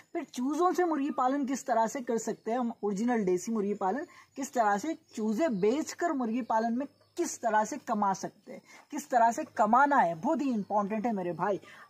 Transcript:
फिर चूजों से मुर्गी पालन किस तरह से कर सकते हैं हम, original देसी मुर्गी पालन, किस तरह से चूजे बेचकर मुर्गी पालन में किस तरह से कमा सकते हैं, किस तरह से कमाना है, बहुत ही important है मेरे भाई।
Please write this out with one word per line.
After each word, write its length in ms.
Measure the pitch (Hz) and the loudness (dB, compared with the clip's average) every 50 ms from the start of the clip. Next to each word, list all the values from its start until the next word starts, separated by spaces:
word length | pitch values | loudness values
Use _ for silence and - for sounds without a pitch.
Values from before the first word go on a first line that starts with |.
| - _ - | -14 _ -8
फिर 100 | 339 269 | -8 -8
चूजों 460 | - - 247 247 277 302 285 359 370 359 | -8 -6 -6 -4 -2 0 2 2 2 2
से 120 | 349 359 | 2 0
मुर्गी 240 | 339 311 277 269 302 - | 0 0 -2 -2 -2 -2
पालन 280 | 277 254 254 277 285 277 | 0 0 0 0 0 -2
किस 200 | 233 277 - - | -4 -4 -4 -4
तरह 220 | - 226 220 226 | -2 0 0 0
से 140 | 220 - 285 | 0 -2 -4
कर 160 | 247 - 233 220 | -4 -4 -4 -2
सकते 320 | - 226 185 - _ 220 | -2 -4 -8 -6 _ -4
हैं 80 | 226 262 | -4 -2
हम, 120 | 240 233 - - 208 | -2 -4 -6 -4 -4
original 420 | 208 202 185 233 247 247 226 202 | -4 -2 -2 0 0 0 0 2
देसी 260 | 180 180 180 - 233 | 0 0 0 -2 -2
मुर्गी 220 | 226 220 196 202 208 | -2 -2 -2 -2 -2
पालन, 300 | - 226 233 233 285 349 - - - - _ _ | -2 -2 -2 -2 -2 -6 -10 -14 -20 -20 _ _
किस 180 | 269 277 - - | -10 -10 -4 0
तरह 240 | 247 214 202 202 | 2 2 2 2
से 200 | 196 294 320 320 - _ _ - | 2 0 -4 -6 -8 _ _ -8
चूजे 340 | 233 214 220 214 220 330 311 226 180 | -4 -2 -2 0 0 0 0 2 2
बेचकर 540 | 196 214 254 311 294 - - - 349 339 302 | 2 2 2 2 -2 -4 -6 -4 -2 -2 -2
मुर्गी 280 | 262 247 220 220 262 226 | -2 -2 -2 -4 -4 -2
पालन 340 | - 233 226 226 233 226 | 0 0 0 0 0 -2
में 100 | 247 285 - - _ _ _ _ | -2 -4 -6 -10 _ _ _ _
किस 220 | - 339 - - - | -4 -4 -4 -4 -4
तरह 220 | - 220 214 214 214 | -2 2 2 2 2
से 120 | 214 302 - | 0 -2 -6
कमा 320 | - - 226 208 208 196 190 | -6 -4 -2 0 2 0 0
सकते 380 | - - - - _ _ - - | -2 -4 -8 -10 _ _ -18 -18
हैं, 80 | 208 - - - - - _ 285 | -18 -18 -20 -20 -20 -18 _ -12
किस 160 | 285 - - | -10 -4 0
तरह 220 | 262 233 226 233 | 4 4 4 4
से 120 | 233 302 311 - - | 4 0 -4 -4 0
कमाना 380 | - 220 208 226 262 285 285 285 | 2 4 6 6 6 6 6 6
है, 160 | 247 190 170 170 | 6 4 4 2
बहुत 260 | 160 170 277 330 240 | 0 0 0 0 0
ही 80 | 285 269 | 0 0
important 560 | 240 208 190 - - 214 202 190 220 220 196 | -2 -2 -2 0 0 0 0 0 -2 -2 -2
है 60 | 240 214 | -2 -2
मेरे 180 | 190 175 175 170 | -2 -2 -4 -2
भाई। 260 | 156 180 208 190 165 - - - - - | -2 0 0 0 -2 -4 -10 -20 -20 -20